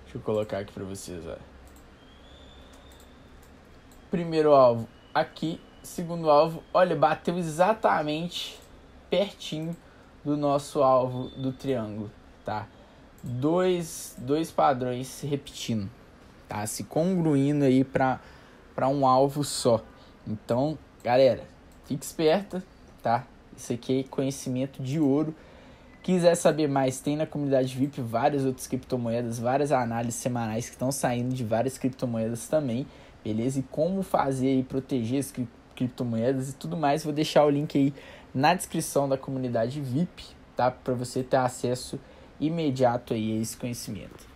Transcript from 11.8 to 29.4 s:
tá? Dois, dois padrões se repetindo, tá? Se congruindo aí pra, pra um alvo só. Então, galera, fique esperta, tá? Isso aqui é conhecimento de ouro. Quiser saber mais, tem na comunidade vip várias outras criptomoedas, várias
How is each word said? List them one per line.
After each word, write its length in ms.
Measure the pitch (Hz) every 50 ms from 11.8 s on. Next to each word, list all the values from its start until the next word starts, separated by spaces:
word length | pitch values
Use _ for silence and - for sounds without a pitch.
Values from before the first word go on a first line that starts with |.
| 110 107 104 107 104 104 - - - - - - -
tá? 220 | - 107 107 110 - - - - - - - - - - - -
Dois, 920 | - 120 123 131 151 165 180 185 185 180 175 170 160 - - - - - -
dois 320 | 123 127 143 156 165 165
padrões 560 | - - 160 156 139 123 127 123 123 123 131 131
se 180 | - - -
repetindo, 640 | 139 143 139 - - - - - - 117 107 98 104 - - - - - - - - - - - -
tá? 160 | 101 104 104 -
Se 160 | - - 104
congruindo 840 | - - 156 160 185 190 180 165 160 147 139 135 143 147 147 143
aí 180 | 135 127 131 135
pra, 360 | 135 - 131 131 131 127 - - - - - - - - - - - -
pra 120 | - 127 131
um 200 | 143 143 135 131
alvo 360 | 127 131 139 143 139 151 143
só. 400 | - - - - 127 117 107 - - - - - - - - - 104
Então, 500 | 107 107 - - 117 120 135 156 156 143 - - - - -
galera, 400 | 110 120 127 135 131 110 87 - - - - - - - - -
fique 200 | - 131 - -
esperta, 580 | - - - 165 156 160 202 196 - - 185 185 - - - - - - -
tá? 240 | - 117 117 127 131 - - - - - - -
Isso 160 | - - 123
aqui 280 | 117 - - 131 131
é 20 | 135
conhecimento 800 | - - - 139 135 139 - - 135 127 127 131 139 - - 135
de 160 | 127 139 165
ouro. 340 | 156 135 135 143 156 156 156 - - - - - - - - - - - - - -
Quiser 320 | - 185 180 170 175 170
saber 320 | 170 - 175 156 147 156 143
mais, 320 | 139 135 135 131 131 -
tem 180 | - 147 147 151
na 80 | 156
comunidade 500 | 151 - 147 143 139 135 131 131 127 127
vip 240 | 127 135 143 - -
várias 460 | 131 113 113 117 127 147 147 143 135
outras 220 | 131 127 - - -
criptomoedas, 720 | - 131 - - - 123 120 117 113 120 120 117 117
várias 320 | 117